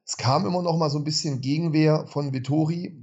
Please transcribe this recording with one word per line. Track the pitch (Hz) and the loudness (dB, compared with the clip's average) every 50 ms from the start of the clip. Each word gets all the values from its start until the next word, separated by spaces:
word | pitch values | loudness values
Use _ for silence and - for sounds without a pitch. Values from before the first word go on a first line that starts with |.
| _ | _
Es | - - | -12 -8
kam | - 113 123 135 160 196 | -2 2 2 2 2 2
immer | 196 175 180 | 0 -2 0
noch | 175 170 160 | 0 0 0
mal | 165 160 147 | 2 2 0
so | 139 151 | 0 -2
ein | 143 | -2
bisschen | 151 156 - - 156 135 123 | -2 -4 -2 -2 -2 -4 -2
Gegenwehr | 127 131 143 160 170 165 151 156 156 151 156 156 - | -2 -2 -2 0 0 0 2 4 4 4 4 2 0
von | - - 143 147 139 | -4 -6 -6 -4 -4
Vettori, | 135 131 123 135 143 156 156 156 170 175 175 - - 123 | -4 -4 -2 0 0 2 2 0 0 -4 -6 -10 -12 -14